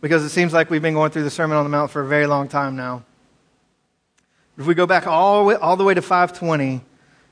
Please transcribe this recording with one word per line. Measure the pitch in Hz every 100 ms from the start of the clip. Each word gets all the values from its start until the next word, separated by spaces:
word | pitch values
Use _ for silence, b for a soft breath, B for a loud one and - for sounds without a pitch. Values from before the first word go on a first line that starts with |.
because | 147 165
it | 151
seems | 180 175
like | 165 160
we've | 156
been | 160
going | 156 151
through | 156
the | 147
Sermon | - 156 151
on |
the | 143
Mount | 147 147
for | 147
a | 135
very | 147 147
long | 143 139
time | 147 139 131
now. | 127 123 - _ _ _ _ _ _ _ _ _ _ _ _ _ _ -
If | 147
we |
go | 170 180
back | 180 180
all | 160 196 208
the | 202
way, |
all | - 160 185
the |
way | 196
to | 180
five | - 180 175 -
twenty, | 170 151 135 127 - b b b b